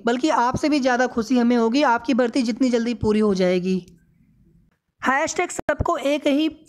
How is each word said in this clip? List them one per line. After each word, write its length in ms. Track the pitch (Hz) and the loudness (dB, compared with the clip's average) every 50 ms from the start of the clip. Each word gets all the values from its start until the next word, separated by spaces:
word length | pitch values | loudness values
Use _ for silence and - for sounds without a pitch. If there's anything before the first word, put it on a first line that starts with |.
| - | -2
बल्कि 240 | 233 247 254 320 311 | -2 -2 0 0 0
आपसे 380 | - - 233 247 254 - - 302 | 2 2 0 0 0 0 0 0
भी 100 | 294 294 | 0 2
ज़्यादा 280 | 247 269 247 240 254 247 | 2 2 2 2 0 0
खुशी 300 | 254 233 214 - 262 247 | -2 -4 -2 0 2 2
हमें 180 | 240 233 247 240 | 2 4 2 2
होगी। 240 | 226 226 226 285 302 | 2 2 2 2 2
आपकी 300 | 254 233 233 - - 269 | 2 2 0 0 0 0
भर्ती 280 | 226 247 143 - 285 | 0 0 0 0 -2
जितनी 280 | 240 233 226 - 269 254 | -2 -2 -2 0 0 0
जल्दी 240 | 233 233 226 240 240 | 0 0 0 -2 -4
पूरी 240 | 214 - 214 208 214 | -2 -2 0 2 2
हो 140 | 214 208 196 | 2 2 2
जाएगी। 400 | 180 185 180 185 180 175 185 185 185 175 - - - _ _ _ _ _ _ _ _ _ _ _ _ _ _ _ _ _ _ _ _ | 2 2 2 0 0 0 0 -2 -2 -4 -8 -16 -20 _ _ _ _ _ _ _ _ _ _ _ _ _ _ _ _ _ _ _ _
हैशटैग 480 | - - 262 285 320 302 - - 359 349 | -4 -2 0 0 -2 -2 -2 -4 -4 -4
सबको 460 | - - - - 294 - - - 339 285 | -6 -6 -6 -4 -4 -2 -2 -4 -4 -2
एक 300 | 247 277 294 294 - 302 | -2 -2 -2 0 0 0
ही 220 | 269 285 311 320 311 - - | 0 0 0 -2 -4 -8 -8